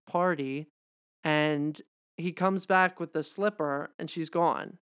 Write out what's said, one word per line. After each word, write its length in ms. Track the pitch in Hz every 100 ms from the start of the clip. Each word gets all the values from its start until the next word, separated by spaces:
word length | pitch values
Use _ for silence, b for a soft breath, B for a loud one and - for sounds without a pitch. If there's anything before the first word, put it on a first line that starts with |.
| -
party, 600 | 175 180 156 135 139 151 _ _ _ _ _
and 580 | 160 151 151 147 151 151 - _ _ -
he 140 | 180
comes 340 | 165 185 190 -
back 340 | 185 185 185
with 140 | 165
the 100 | 160
slipper, 680 | 151 - 208 208 147 139 - -
and 120 | 170
she's 200 | 170 160
gone, 480 | 170 165 69 - - _